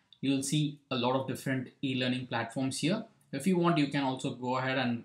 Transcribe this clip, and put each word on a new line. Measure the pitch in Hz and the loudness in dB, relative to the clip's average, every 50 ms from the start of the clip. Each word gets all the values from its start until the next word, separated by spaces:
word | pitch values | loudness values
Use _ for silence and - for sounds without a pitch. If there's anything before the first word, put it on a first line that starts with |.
| _ _ _ _ | _ _ _ _
you'll | 131 135 139 135 | 0 0 0 0
see | 131 - 156 151 151 147 - - _ - | 0 0 2 2 2 0 -2 -6 _ -6
a | 131 | -2
lot | 123 120 127 131 | 0 2 2 2
of | 135 131 131 | 0 0 -2
different | 120 - - 139 131 131 123 - - _ - | -6 -4 -2 -2 -2 -2 -4 -6 -8 _ -4
e-learning | 131 127 127 127 127 127 127 127 | -2 0 0 0 0 0 -2 -2
platforms | - 127 117 117 - - 135 131 127 - - | -4 -4 -4 -4 -4 -2 -2 -2 -2 -2 0
here. | 143 160 208 233 - - _ _ _ _ | 0 0 0 0 -2 -8 _ _ _ _
If | - 143 - | -6 -2 2
you | 190 185 | 2 4
want, | 175 170 170 160 151 | 4 4 4 4 4
you | 143 | 4
can | 135 - 143 | 2 2 0
also | 135 131 131 - - 131 | 0 0 -2 -2 -4 -6
go | 120 120 123 123 127 | -6 -4 -2 -2 0
ahead | 127 131 131 131 | 0 0 0 0
and, | 135 123 120 117 113 | 0 0 0 -2 -2